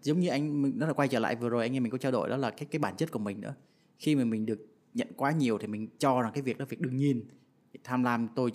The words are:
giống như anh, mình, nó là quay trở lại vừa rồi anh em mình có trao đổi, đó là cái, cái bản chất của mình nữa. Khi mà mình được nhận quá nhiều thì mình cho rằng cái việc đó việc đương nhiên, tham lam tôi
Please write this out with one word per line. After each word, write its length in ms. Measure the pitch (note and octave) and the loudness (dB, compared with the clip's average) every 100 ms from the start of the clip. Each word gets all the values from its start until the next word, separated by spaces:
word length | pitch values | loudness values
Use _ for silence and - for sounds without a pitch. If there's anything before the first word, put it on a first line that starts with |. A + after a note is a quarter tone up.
giống 180 | C#3 E3 | 0 2
như 80 | F3 | 2
anh, 340 | C3+ D3+ D3 | 2 0 2
mình, 100 | C#3 - | 0 0
nó 100 | D#3+ | 0
là 60 | |
quay 160 | D3+ C3+ | 2 2
trở 100 | B2 | 2
lại 180 | A2+ A#2 | 2 0
vừa 120 | A#2+ | 0
rồi 140 | A#2 | 2
anh 120 | A#2 C3 | 0 0
em 60 | |
mình 100 | A#2 | -2
có 60 | C3 | -2
trao 140 | C3+ | 0
đổi, 160 | A#2+ E2 | 0 0
đó 80 | B2+ | 0
là 140 | B2 | -2
cái, 160 | - - | -4 -6
cái 80 | D#3+ | -2
bản 180 | A2+ F#2 | -2 -2
chất 140 | D#3+ | -4
của 80 | A#2 | -2
mình 220 | G2+ G2+ | -4 -6
nữa. 140 | G#2 - _ _ _ - | -8 -12 _ _ _ -4
Khi 160 | D#3 C#3+ | 0 2
mà 80 | |
mình 220 | A#2 A2 A2 | 2 0 -2
được 200 | G#2+ - _ _ | -4 -8 _ _
nhận 140 | A#2 - - | -6 -4 -2
quá 140 | C#3 | 0
nhiều 260 | D#3+ B2+ G#2 | 2 2 2
thì 80 | G#2 | -2
mình 220 | G#2 A2 - | -6 -8 0
cho 240 | C#3 B2+ | 2 2
rằng 100 | A#2 | 0
cái 80 | C#3+ | -2
việc 160 | C3+ A2 | -4 -4
đó 60 | C3+ | -6
việc 120 | A2+ | -4
đương 160 | B2+ C3 | -2 2
nhiên, 280 | C#3+ B2+ G#2+ - _ _ _ - | 2 2 -4 -16 _ _ _ -16
tham 180 | - B2+ | -4 0
lam 260 | B2 A#2 A2+ B2+ | 2 0 -2 -2
tôi 160 | B2 | -2